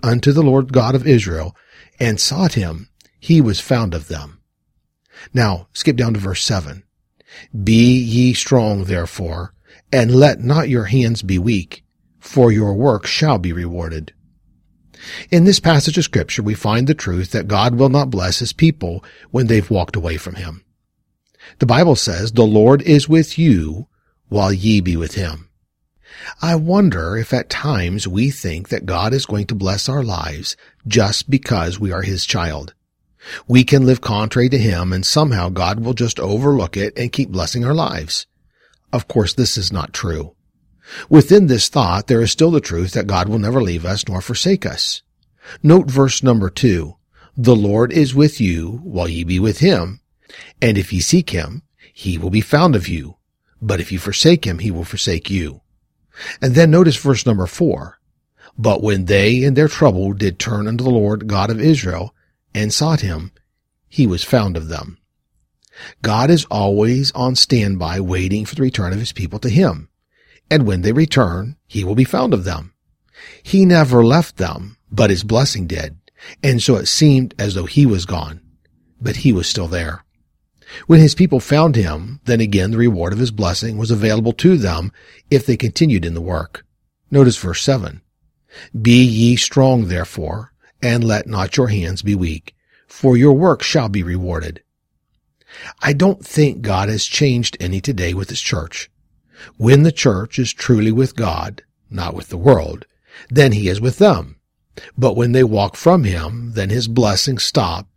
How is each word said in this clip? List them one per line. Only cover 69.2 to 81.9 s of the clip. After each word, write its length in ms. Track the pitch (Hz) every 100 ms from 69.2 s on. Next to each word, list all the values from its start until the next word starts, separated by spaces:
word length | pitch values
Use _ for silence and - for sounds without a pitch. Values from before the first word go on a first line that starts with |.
| 85 101
to 100 | 123
him. 400 | 123 165 76 76 _ _ _ _ _ -
And 160 | 156 107
when 160 | 92
they 100 | 98
return, 640 | 127 160 139 98 85 113 - _
he 180 | 107
will 100 | 92
be 100 | 110
found 300 | 131 - 254
of 100 | 113
them. 300 | 90 80 85 _ _ _ _ _ - -
He 220 | - 190
never 400 | 185 170 135 123
left 320 | 117 160 - -
them, 400 | 87 76 98 - -
but 180 | 104 107
his 160 | 90
blessing 420 | 104 113 135 107 85
did. 300 | 80 76 76 _ _ - -
And 200 | 143 120
so 140 | - 107
it 80 |
seemed 500 | - - 151 135 123 -
as 160 | 104
though 100 | 92
he 220 | 85 147 139
was 180 | 95
gone, 360 | 87 87 76 80 _ _ _ _ _ -
but 180 | 113 -
he 140 | 139
was 140 | 98 -
still 220 | - 82
there. 360 | 87 80 85 _ _ _ _ _ _ - - -
When 140 | 160
his 140 | 156
people 260 | - 185 135
found 360 | - 147 160 113
him, 440 | 87